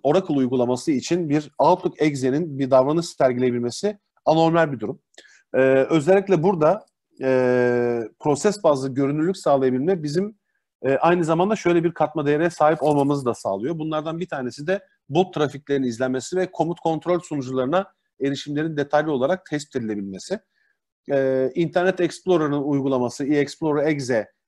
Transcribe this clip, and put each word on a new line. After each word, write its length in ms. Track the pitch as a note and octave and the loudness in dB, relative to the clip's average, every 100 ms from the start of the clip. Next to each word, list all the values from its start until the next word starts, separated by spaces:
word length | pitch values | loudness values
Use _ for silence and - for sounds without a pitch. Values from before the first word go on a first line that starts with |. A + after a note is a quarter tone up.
Oracle 300 | C#3 F3+ F#3 | 0 0 0
uygulaması 580 | C#3 B2+ B2+ B2 B2 - | -2 0 0 0 0 -2
için 380 | B2+ - F3 D#3 | -2 -2 -2 0
bir 220 | D3+ D3 - | -2 -2 0
Outlook 440 | D3 F3+ E3 - | 2 2 -2 -2
exe'nin 580 | D#3 C#3 C3 C#3+ E3+ C3+ | -2 0 -2 -2 -4 -6
bir 120 | B2+ | 2
davranış 340 | C3 C3+ E3+ | 4 4 0
sergileyebilmesi 960 | E3+ - C3 B2 B2+ A#2+ A#2+ - G3+ G#3 _ _ | -4 0 0 2 0 0 -4 -4 -6 -6 _ _
anormal 460 | C#3+ D#3+ E3 E3+ D#3 | 0 2 4 2 0
bir 80 | A#2+ | -2
durum. 200 | G#2+ - _ - - _ _ | -8 -8 _ -20 -20 _ _
E, 60 | B2+ C3 C3+ C3 | 2 4 4 4
özellikle 540 | D#3+ C#3+ G3 F#3+ F3+ | 2 4 2 4 2
burada, 420 | F#3 F3 D3+ G#3 - _ _ - | 2 2 2 2 -4 _ _ -4
e, 800 | C3 C3 B2+ B2 B2 A#2+ A#2+ A#2 A2 - | 0 2 4 2 2 2 0 -2 -6 -4
proses 440 | D3+ C#3+ G#3 G3+ | -2 0 0 2
bazlı 300 | D#3 C#3 C3+ | 2 2 0
görünürlük 440 | B2+ C#3 D3+ E3+ F#3 | -2 -2 0 -2 -2
sağlayabilme 680 | D#3 C#3 C3 B2+ D#3+ F3+ | 0 2 2 0 0 -2
bizim, 320 | D3 E3 G#3 - _ _ _ _ | -2 -4 -4 -10 _ _ _ _
e, 140 | C3 | -2
aynı 280 | C3+ E3 F3+ | 2 2 2
zamanda 320 | D#3+ E3 G3 | 2 2 0
şöyle 280 | G#3+ F3 F3 | 0 2 2
bir 80 | E3 | 0
katma 340 | - D3+ D#3+ | 0 -2 0
değere 240 | C#3+ D3+ E3+ | 0 0 0
sahip 340 | - D3+ D#3+ | 2 2 4
olmamızı 420 | D3+ D3 C#3 C#3+ | 2 2 2 0
da 80 | B2 | -2
sağlıyor. 460 | A2 G#2+ G2 C3 E3 | -4 -4 -4 -6 -6
Bunlardan 400 | D#3 D#3 D#3 E3 | -6 -6 -6 -8
bir 80 | F3+ | -8
tanesi 400 | D3 B2 C#3+ D3+ | -8 -8 -8 -4
de 140 | G3 - _ - | -4 -6 _ -2
bot 240 | D#3 F#3 | 0 0
trafiklerin 500 | D3+ C#3+ C#3 - C#3 | 0 -2 -4 -4 -2
izlenmesi 540 | B2+ A2+ C3 B2+ - F#3 | -2 -2 -2 -4 -4 -4
ve 140 | F3+ | -4
komut 280 | - D#3+ E3 | -2 -4 -2
kontrol 400 | E3 D#3 E3 F3 | -4 -4 -2 -4
sunucularına 640 | - D3+ B2+ C3 B2+ F3+ G3+ _ _ - | -4 -8 -4 -2 0 0 -2 _ _ -6
erişimlerin 560 | C#3 C#3 D3 C#3+ D#3+ D3 | -4 -4 -6 -6 -4 -4
detaylı 340 | C#3+ D3+ D#3 | 0 0 0
olarak 340 | C3+ C#3 F#3 | 0 0 -2
tespit 300 | - D3 - | -4 -8 -6
edilebilmesi. 640 | B2+ A2 G#2 G2 F#2+ - G#3 - _ _ _ _ _ - | -6 -6 -6 -8 -10 -8 -10 -10 _ _ _ _ _ -2
E, 380 | C#3 C3+ C3 B2+ | 0 2 0 0
Internet 460 | F3 E3 F3+ F3+ F#3 | -2 -2 2 0 0
Explorer'ın 600 | E3+ - F#3 E3+ D3 C#3+ | -2 -2 0 2 2 0
uygulaması, 640 | C#3+ C#3 C3+ B2+ A#2+ - | 0 0 0 0 -2 -2
e-Explorer 600 | C#3 D3 C#3+ - D#3 D3 D3+ | 0 0 0 -2 -2 0 0
Exe, 440 | C#3+ B2 A2+ G2 _ | 0 0 -2 -2 _